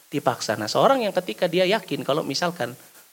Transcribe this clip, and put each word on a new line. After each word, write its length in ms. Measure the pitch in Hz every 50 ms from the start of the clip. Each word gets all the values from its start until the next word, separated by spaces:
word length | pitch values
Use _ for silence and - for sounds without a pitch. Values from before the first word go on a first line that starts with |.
| - -
dipaksa. 480 | - 143 - 135 117 - - - 107 104
Nah, 80 | 107
seorang 400 | 110 - 127 156 233 269 262 226
yang 80 | 196 185
ketika 320 | 180 180 - 214 - 190
dia 160 | 175 165 180 185
yakin 400 | 175 208 220 - - 143 135 127
kalau 200 | - 139 160 -
misalkan, 520 | 135 139 - 175 175 175 - 123 120 123 - - - - - - -